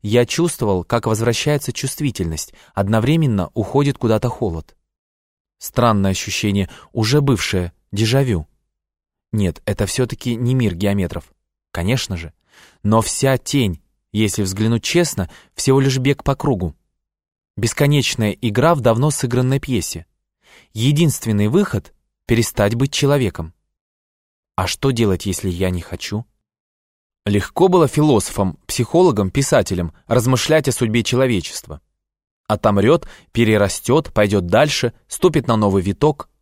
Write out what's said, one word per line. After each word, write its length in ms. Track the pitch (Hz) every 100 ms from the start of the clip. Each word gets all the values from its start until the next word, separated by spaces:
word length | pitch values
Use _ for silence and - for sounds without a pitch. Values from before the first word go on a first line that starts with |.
Я 240 | 104 117 120
чувствовал, 580 | - 170 - 110 92
как 220 | 87 117 113
возвращается 680 | 110 113 117 - 147 -
чувствительность, 800 | - 135 - 147 - 82 80 - - _
одновременно 800 | - 95 110 117 165 151 104 90
уходит 440 | - 107 135 143 131
куда-то 320 | 113 110 123
холод. 460 | - 107 82 - _ _ _ _ _ _ _ _ _
Странное 520 | - - 117 104 98
ощущение, 580 | 92 - - 104 101 95 - -
уже 300 | - 110 147
бывшее, 520 | 139 110 - 95 87 _ _
дежавю. 560 | 101 110 131 135 92 73 _ _ _ _ _ _ _ _
Нет, 300 | 110 95 - -
это 200 | 101 101
всё-таки 500 | - 123 - 123 117
не 200 | 120 131
мир 200 | 113 85
геометров. 580 | 101 101 90 85 - _ _ _ _
Конечно 460 | - 87 127 - 90
же. 160 | 80 _ _ _ - _
Но 180 | 101 113
вся 360 | 110 - 135 131
тень, 440 | - 143 110 82 _ _ _
если 320 | 104 107 -
взглянуть 400 | 95 95 110 117
честно, 460 | - 175 170 - 90 - _
всего 260 | - - 135
лишь 180 | 135 131
бег 260 | 127 -
по 120 | - 139
кругу. 400 | 147 110 87 - _ _ _ _ _ _ _ -
Бесконечная 760 | 113 - 143 147 127 - 107
игра 440 | - 113 104 151 165
в 60 |
давно 300 | 117 113 147
сыгранной 480 | 143 120 123 127 139
пьесе. 460 | - 120 - 85 - _ _ _ _ - _
Единственный 760 | 107 123 143 170 - 113 104 107
выход — 460 | 156 208 101 - _ _ _ -
перестать 500 | 117 117 - 101 117
быть 180 | 139
человеком. 600 | - 139 143 113 - 80 _ _ _ _ _ _ _ _ _ _ -
А 120 | 92
что 240 | - 139
делать, 340 | 120 110 92 104
если 240 | 90 98
я 200 | 87 92
не 120 | 90
хочу? 440 | 85 85 - 104 117 _ _ _ _ _ _ _ _ _ -
Легко 420 | 101 - - 185
было 200 | 180 147
философам, 680 | - 151 117 - - 95 - -
психологам, 640 | - 117 165 180 107 95
писателям 600 | - 139 135 95 90 85 - _
размышлять 640 | 113 117 131 - 156 143
о 20 |
судьбе 320 | - 117 117
человечества. 800 | 107 123 131 104 - - - 73 _ _ _ _ _ _ _
Отомрёт, 600 | 107 110 101 104 165 - - _
перерастёт, 800 | - 113 107 101 - - 143 160
пойдёт 340 | - 107 101 87
дальше, 460 | 104 151 - 120 - _
ступит 380 | - 180 156 127
на 100 | 113
новый 260 | 104 98
виток. 460 | 92 95 147 147 - _